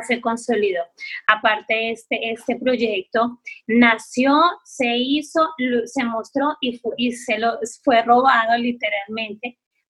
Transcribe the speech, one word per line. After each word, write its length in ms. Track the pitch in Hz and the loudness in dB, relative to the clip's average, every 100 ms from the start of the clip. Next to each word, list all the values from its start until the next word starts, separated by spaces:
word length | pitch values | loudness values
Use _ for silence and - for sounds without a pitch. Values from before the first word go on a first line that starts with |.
| 226 | -2
se 120 | 233 | -4
consolidó. 640 | 233 233 - 214 202 175 170 _ - - - | -2 -6 -2 0 0 -2 -6 _ -14 -6 0
Aparte, 640 | 214 226 214 - 220 226 | 2 2 0 -2 -2 -2
este, 400 | 220 - 226 226 | -6 -6 -6 -4
este 240 | 226 - 240 | -6 -4 -2
proyecto 840 | 254 247 226 196 - 226 233 - - - - | 0 0 0 -2 -2 0 0 -4 -18 -18 0
nació, 680 | 233 240 226 - - 269 294 349 359 | 4 6 4 -2 0 2 4 4 0
se 320 | _ - 240 240 | _ -4 -2 -2
hizo, 440 | 254 294 294 330 320 262 | 0 -2 -2 -2 -2 -2
lo, 280 | 254 240 226 | -2 -2 -2
se 180 | 269 | -4
mostró 520 | 233 226 - 277 285 302 | -4 -4 -6 -2 -2 -2
y 160 | 254 240 | -6 -6
fu-, 160 | 226 - | -8 -4
y 160 | 247 | -4
se 260 | 240 - 214 | -4 -4 -2
lo, 200 | 233 - 226 - | -2 -2 -8 -4
fue 160 | 285 233 | 2 2
robado 540 | 233 247 269 240 226 240 | 6 4 6 4 2 0
literalmente, 1040 | 240 240 214 202 202 220 214 214 247 _ _ _ | 0 -4 -4 -6 -6 -10 -10 -10 -12 _ _ _